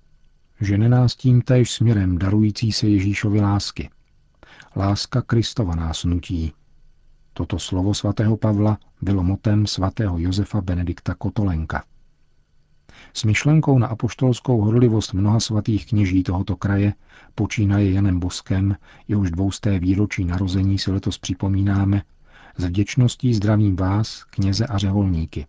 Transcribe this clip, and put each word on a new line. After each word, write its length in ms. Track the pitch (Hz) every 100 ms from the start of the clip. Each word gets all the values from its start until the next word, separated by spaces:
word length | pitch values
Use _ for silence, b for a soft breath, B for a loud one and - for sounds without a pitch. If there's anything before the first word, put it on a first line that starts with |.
| _ _ _ _ _ -
Žene 280 | 98 101 113
nás 260 | 123 123 -
tím 260 | 131 123
též 300 | - 123 113
směrem 460 | - 113 107 92 87
darující 540 | 95 107 110 101 113
se 160 | 101 107
Ježíšovi 540 | 104 95 101 107 107
lásky. 480 | 101 101 - - - _ _ _ _ _ B B B -
Láska 460 | 98 101 - 123
Kristova 540 | - 120 107 - 95 82
nás 280 | 82 80
nutí. 500 | 90 87 - 87 78 - _ - - _ _ _ _
Toto 260 | - 87 85
slovo 340 | - 92 98
svatého 440 | 101 104 101 110 107
Pavla 400 | 110 104 107 104 _ -
bylo 220 | 92 98
motem 440 | 87 98 110 107 104
svatého 520 | - 95 - 104 85
Josefa 420 | 87 95 101 107
Benedikta 540 | 92 87 87 85 - 85
Kotolenka. 680 | 101 - 101 82 80 - - - _ _ _ _ _ _ _ _ _ B B
S 100 | -
myšlenkou 540 | 107 104 147 156 147 131
na 100 | 110
apoštolskou 720 | 117 113 - 127 120 - 117
horlivost 520 | 104 117 123 110 -
mnoha 260 | 95 101 113
svatých 460 | - 107 104 101 -
kněží 380 | 104 95 95
tohoto 320 | 92 90 98 95
kraje, 380 | 98 98 101 - B B B -
počínaje 560 | 101 - 101 101 101
Janem 280 | 95 101 92
Boskem, 560 | 87 - - 95 98 98 B B B
jehož 240 | 104 95
dvousté 480 | 85 98 - 101 95
výročí 460 | 90 98 101 - 87
narození 540 | 87 95 95 98 98
si 120 | -
letos 260 | 95 95 -
připomínáme, 840 | - - 98 98 98 98 98 101 - _ B B B -
s 80 | 92
vděčností 680 | 90 101 - 123 - 127
zdravím 420 | 113 104 104 104 90
vás, 480 | 92 101 113 -
kněze 440 | - - 98 98 127
a 100 | 95
řeholníky. 680 | 101 101 95 85 80 80